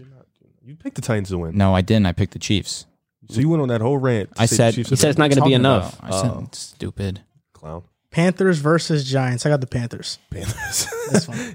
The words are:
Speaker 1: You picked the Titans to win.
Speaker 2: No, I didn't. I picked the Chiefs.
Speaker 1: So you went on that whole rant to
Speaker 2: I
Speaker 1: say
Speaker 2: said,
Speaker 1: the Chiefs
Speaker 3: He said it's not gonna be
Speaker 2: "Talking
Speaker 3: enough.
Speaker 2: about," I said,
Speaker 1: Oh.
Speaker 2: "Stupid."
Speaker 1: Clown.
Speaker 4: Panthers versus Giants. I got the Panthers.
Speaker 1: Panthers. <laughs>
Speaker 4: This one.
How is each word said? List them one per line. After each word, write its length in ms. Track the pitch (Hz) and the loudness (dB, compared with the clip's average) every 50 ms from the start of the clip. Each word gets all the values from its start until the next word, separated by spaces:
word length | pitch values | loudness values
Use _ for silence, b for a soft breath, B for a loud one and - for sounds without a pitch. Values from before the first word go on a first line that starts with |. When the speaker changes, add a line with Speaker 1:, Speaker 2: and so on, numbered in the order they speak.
| 127 135 135 123 _ _ _ _ _ _ _ _ 110 | -20 -20 -20 -20 _ _ _ _ _ _ _ _ _
Speaker 1:
You 100 | 120 151 | -20 -18
picked 200 | 165 - 277 - | -14 -12 -10 -8
the 60 | - | -6
Titans 280 | 120 - 113 104 98 92 | -2 -2 0 0 -2 -2
to 80 | 92 | -4
win. 200 | 87 85 82 87 | -4 -4 -2 2
Speaker 2:
No, 180 | 101 98 95 95 | 2 4 4 4
I 60 | 92 | 4
didn't. 240 | 90 92 110 110 101 | 2 2 4 4 2
I 80 | 90 87 | 2 2
picked 180 | - 98 - - | 0 -2 -2 -4
the 60 | - | -6
Chiefs. 460 | - - 107 92 - - - - - _ _ _ _ _ _ _ - 107 | -4 -2 -2 -2 -2 -4 -10 -12 -14 _ _ _ _ _ _ _ -18 -6
Speaker 1:
So 100 | - 117 | -2 0
you 80 | 139 160 | 0 2
went 120 | 165 156 | 2 0
on 60 | 139 123 | 0 0
that 120 | 120 110 | 0 0
whole 160 | 110 127 143 | 0 0 0
rant 360 | 135 131 131 120 104 92 - - | 0 0 0 0 0 -2 -4 -2
to 60 | - | 0
Speaker 2:
I 40 | 113 | 0
Speaker 1:
say 100 | 117 113 | 2 4
Speaker 2:
said, 160 | 117 120 117 110 | 4 4 4 2
Speaker 1:
the 20 | |
Chiefs 120 | 123 113 - | 0 -2 -2
Speaker 3:
He 40 | 135 | 0
said 120 | 127 - 151 | 2 2 4
it's 80 | 131 156 | 4 4
not 100 | 151 143 | 4 4
gonna 60 | 139 139 | 4 4
be 100 | 143 131 | 4 4
Speaker 2:
"Talking 20 | 131 | 4
Speaker 3:
enough. 460 | 123 127 135 127 98 87 - - - | 4 4 4 4 2 0 -4 -8 -12
Speaker 2:
about," 140 | - - 92 | -8 -4 -2
I 80 | 95 | -2
said, 100 | 98 117 | 0 -2
Speaker 1:
Oh. 160 | - - 110 117 | -2 -6 -10 -12
Speaker 2:
"Stupid." 680 | - - - - - - 95 98 - - 101 95 92 95 - _ _ _ _ _ _ | -14 -16 -16 -16 -14 -10 -10 -10 -8 -6 -6 -6 -6 -8 -12 _ _ _ _ _ _
Speaker 1:
Clown. 300 | _ 78 78 80 87 - _ _ _ _ _ | _ -16 -14 -14 -14 -16 _ _ _ _ _
Speaker 4:
Panthers 480 | - 160 170 185 175 - 190 190 175 147 | -2 0 2 2 2 2 2 2 2 2
versus 500 | 143 151 170 160 - - 160 147 135 131 | 2 2 2 2 0 0 -2 -2 0 0
Giants. 360 | 131 135 131 123 123 120 - | 0 0 0 0 -2 0 0
I 40 | 151 | 0
got 100 | 147 135 | 0 0
the 60 | 127 | 0
Panthers. 520 | - - 123 120 117 - - - - - - _ - | -2 -4 -4 -6 -6 -8 -10 -12 -12 -12 -14 _ -14
Speaker 1:
Panthers. 580 | - - - - - 880 855 807 740 - - 831 466 453 | -12 -8 -6 -6 -6 -6 -6 -6 -4 -6 -6 -6 -6 -8
<laughs> 120 | 480 453 | -4 -2
Speaker 4:
This 160 | - - - | 0 0 0
one. 100 | - - 220 247 233 | -2 -6 -10 -10 -4